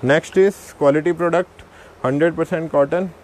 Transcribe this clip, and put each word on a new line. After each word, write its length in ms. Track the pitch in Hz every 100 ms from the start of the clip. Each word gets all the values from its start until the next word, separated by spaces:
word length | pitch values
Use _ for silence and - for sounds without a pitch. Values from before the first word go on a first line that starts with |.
नेक्स्ट 340 | 127 151 - 185
इज 160 | 196 - - -
क्वालिटी 320 | 143 147 156
प्रोडक्ट, 480 | 165 175 165 180 - - - - - 131
हंड्रेड 300 | 143 165 165
परसेंट 340 | 165 170 160
कॉटन 380 | 143 143 175 185 -